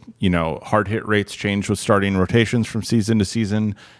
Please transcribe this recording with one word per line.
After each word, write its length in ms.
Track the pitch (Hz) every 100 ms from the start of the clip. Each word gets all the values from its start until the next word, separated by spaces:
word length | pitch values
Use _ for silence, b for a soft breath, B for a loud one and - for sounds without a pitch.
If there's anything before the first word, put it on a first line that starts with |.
| - -
You 120 | 98
know, 280 | 87 80 69
hard 260 | - 107 95
hit 180 | 110 -
rates 280 | 104 98
change 340 | - 104 101 98
with 100 | 101
starting 380 | - 101 98 98
rotations 500 | 92 117 110 120 107
from 160 | 113
season 360 | - 120 101 110
to 80 | 95
season. 500 | 117 101 107 107 101 B B